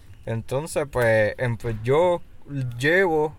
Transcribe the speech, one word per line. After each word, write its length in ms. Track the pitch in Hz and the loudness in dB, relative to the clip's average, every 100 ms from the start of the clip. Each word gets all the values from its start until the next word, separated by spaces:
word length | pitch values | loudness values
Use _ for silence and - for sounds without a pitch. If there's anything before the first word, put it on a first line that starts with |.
| - - | -20 -14
Entonces, 600 | - 113 - 131 165 175 139 | -8 -6 -4 -6 -4 -4 -2
pues, 440 | 123 117 110 104 - | 0 4 4 2 0
em, 180 | 120 | -4
pues, 200 | 110 120 107 | -4 -6 -4
yo 380 | 117 151 180 170 - - - 139 123 117 | 0 2 2 0 -6 -18 -10 -6 -6 -2
llevo 560 | 147 185 185 156 156 | 2 4 4 2 -2